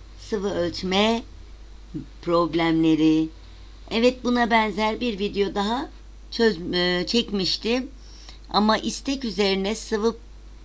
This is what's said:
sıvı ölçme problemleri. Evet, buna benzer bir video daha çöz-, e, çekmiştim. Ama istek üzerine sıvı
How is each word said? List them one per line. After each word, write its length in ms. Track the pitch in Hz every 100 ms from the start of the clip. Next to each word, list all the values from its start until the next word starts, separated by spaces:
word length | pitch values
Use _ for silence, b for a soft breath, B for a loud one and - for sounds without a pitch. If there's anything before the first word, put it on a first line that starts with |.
| - -
sıvı 360 | - 220 196
ölçme 680 | 170 170 165 185 190 214 233 - - - - - - - 156 - -
problemleri. 1040 | - 170 170 160 165 160 160 156 160 156 160 - b b b b -
Evet, 340 | 214 247 254
buna 260 | 233 240 233
benzer 500 | 226 214 185 214 220
bir 180 | 240 196
video 360 | 202 151 196
daha 340 | 208 202 240 339 - - - -
çöz-, 440 | - 226 170 175
e, 320 | 180 180 180 180
çekmiştim. 840 | 233 233 208 185 - 214 247 247 - B B B B B
Ama 280 | 190 214 220
istek 460 | 233 - - 277
üzerine 500 | 240 180 202 196 190
sıvı 420 | 214 - 214 220 226 - - - -